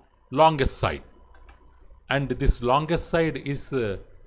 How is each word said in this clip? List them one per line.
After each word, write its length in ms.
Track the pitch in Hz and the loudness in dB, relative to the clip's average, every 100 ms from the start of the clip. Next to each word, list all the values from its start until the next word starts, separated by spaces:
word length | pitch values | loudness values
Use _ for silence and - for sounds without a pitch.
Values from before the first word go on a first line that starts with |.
| _ _ - | _ _ -4
longest 480 | 131 160 151 131 - | 4 4 4 0 0
side. 240 | 95 73 - - - - - - - - - - - | -2 -4 -10 -20 -20 -20 -20 -20 -20 -20 -20 -12 -4
And 200 | 135 139 | -2 -2
this 320 | 127 135 - | 0 0 2
longest 460 | 120 139 156 165 - | 2 2 2 -2 0
side 260 | 170 160 143 | 0 0 -2
is, 360 | 127 143 - | -6 -8 -6
uh, 260 | 135 110 92 - - | -4 -2 -6 -12 -20